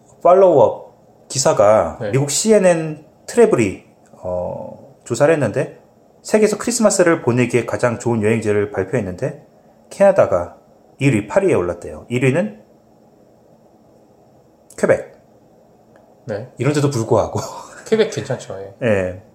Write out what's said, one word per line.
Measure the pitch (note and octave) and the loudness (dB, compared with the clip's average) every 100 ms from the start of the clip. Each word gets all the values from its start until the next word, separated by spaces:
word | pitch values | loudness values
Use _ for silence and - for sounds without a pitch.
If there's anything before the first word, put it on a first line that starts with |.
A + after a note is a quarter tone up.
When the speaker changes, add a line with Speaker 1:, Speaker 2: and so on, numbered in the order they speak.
| _ _ | _ _
Speaker 1:
팔로우업 | E3+ F#3 F#3+ D3 G#2 - - _ _ _ _ | 4 6 6 6 4 2 -12 _ _ _ _
기사가 | - E3 C#3+ G#2 G#2+ E2 - | -2 0 4 4 4 2 -6
Speaker 2:
네. | G#2+ | -4
Speaker 1:
미국 | C3 C#3 | -2 -2
씨엔엔 | - A3 G#3 F#3 E3 D#3+ D3+ - _ - | -2 2 4 4 0 -4 -10 -18 _ -4
트래블이, | A#3 A3 D3 G2+ E2+ - _ _ - | 2 4 4 0 -4 -16 _ _ -14
어, | F2+ F2+ F2 F#2 - - - - | -8 -6 -6 -10 -14 -18 -20 -20
조사를 | - A#2+ D3 | -10 0 2
했는데 | D#3+ A#2 A#2+ D#3+ - _ _ _ _ | 2 0 -4 -6 -10 _ _ _ _
세계에서 | - A3 G#3 G3+ | -2 0 2 0
크리스마스를 | - A#3 G#3+ G#3 F3 E3 | -4 0 0 4 2 2
보내기에 | B2+ A#2+ B2 A#2+ A2+ | 0 0 0 0 -2
가장 | G2+ B2 A#2 | -2 -2 -2
좋은 | A#2+ A2+ | -2 -2
여행지를 | G#2 A2+ G#2 G#2 G2+ | 0 0 0 -2 -2
발표했는데 | - F#2 B2+ F#2+ F2+ C#3+ - - _ _ _ _ | -4 -4 -4 -6 -6 -8 -10 -18 _ _ _ _
캐나다가 | - G3 F#3 G2+ F2+ F2+ - _ _ _ _ | 2 4 4 2 0 -4 -12 _ _ _ _
일 | C3+ | 0
위 | A2 G#2 | 0 0
파리에 | G3 F#3+ | 0 2
올랐대요. | A2 F2 F2 D#2 D2+ - | 0 -2 -6 -12 -18 -8
일 | A#2+ | -2
위는 | C3+ D3+ G#3+ - _ _ _ _ _ _ _ _ _ _ _ _ _ _ _ _ _ _ _ _ _ - | 0 0 -4 -8 _ _ _ _ _ _ _ _ _ _ _ _ _ _ _ _ _ _ _ _ _ -4
퀘벡. | - - - - _ _ _ _ _ _ _ - _ _ A#2+ | 0 0 -2 -20 _ _ _ _ _ _ _ -20 _ _ -12
Speaker 2:
네. | G#2 B2 - | -10 -10 -4
Speaker 1:
이런데도 | B2 D3 C#3 | -2 0 0
불구하고. | A#2 A2 A2 D#2+ G#2 - - | -2 2 2 2 -4 -10 -14
<laughs> | - - - | -18 -20 -4
Speaker 2:
퀘벡 | A3 F#3+ | 0 0
괜찮죠, | - G#2+ A#2+ - F#2+ | -4 -8 -10 -10 -14
예. | G2 - | -14 -6
Speaker 1:
예. | B2 G2+ F#2 F#2 - | -2 0 -2 -8 -16